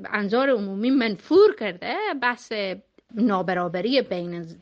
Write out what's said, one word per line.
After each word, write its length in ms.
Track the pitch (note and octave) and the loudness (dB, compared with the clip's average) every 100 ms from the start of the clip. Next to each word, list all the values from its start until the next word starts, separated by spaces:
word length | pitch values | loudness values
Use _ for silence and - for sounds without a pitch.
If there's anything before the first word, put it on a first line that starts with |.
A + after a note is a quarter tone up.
| F#3+ | -6
انظار 380 | G#3+ G3+ A#3 C#4 | -4 0 0 2
عمومی 400 | A#3+ G3 G3 A#3+ | 0 -2 -2 0
منفور 680 | C4+ A3+ F#3+ - E4 G#4 - | 2 0 -4 2 6 6 4
کرده، 340 | G#3 F3+ F#3+ D#4 G#4 D4 | -4 -6 -6 -4 -4 -2
بحث 300 | B3 A#3 - A3 G3 F#3+ - _ _ | -2 -2 -6 -6 -4 -6 -12 _ _
نابرابری 880 | A3+ A#3 F#3+ F3+ F3+ F3 F3+ G#3+ C4+ | -2 2 2 0 -2 -2 -2 0 0
بین 400 | - F3+ F3 F3 E3 - | 0 -4 -6 -8 -12 -16